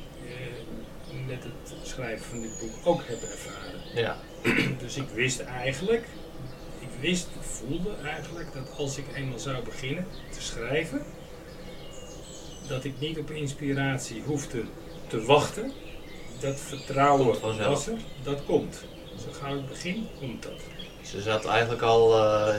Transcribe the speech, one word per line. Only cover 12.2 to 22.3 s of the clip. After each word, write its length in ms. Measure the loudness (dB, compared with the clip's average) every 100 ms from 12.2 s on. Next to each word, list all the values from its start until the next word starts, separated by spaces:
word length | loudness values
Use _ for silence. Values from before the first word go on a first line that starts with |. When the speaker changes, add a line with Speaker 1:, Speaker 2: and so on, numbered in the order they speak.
| -12 -12 -12 -12 -6
Speaker 1:
dat 160 | -4
ik 100 | -4 -2
niet 200 | -2 -2
op 120 | -4
inspiratie 920 | -4 -4 -2 0 2 2 2 -2 -4 -2
hoefde 360 | 0 0 -2 -4 -8 -12 -12 -4
te 160 | 0
wachten. 480 | 8 8 8 0 -4 -6 -10 -12 -12 -12 -10 -4
Dat 200 | -2 -2
vertrouwen 640 | -6 -8 -2 6 8 10 8
Speaker 2:
Komt 120 | 6
vanzelf. 300 | 2 2 4
Speaker 1:
was 180 | 4 2
er, 120 | -4 -6 -6
dat 220 | -4 -2
komt. 400 | 4 4 4 -4 -12 -12 -12 -10
Zo 200 | -10 -6
gauw 160 | -4 -4
ik 100 | -4
begin, 380 | -6 -4 -4 -4 -6
komt 240 | -8 -6
dat. 180 | -8 -8 -10 -10 -12 -12
Speaker 2:
Dus 140 | -10
er 60 | -4
zat 220 | 0 2
eigenlijk 380 | 4 4 6 4
al, 320 | 8 10 10 10
eh, 360 | 8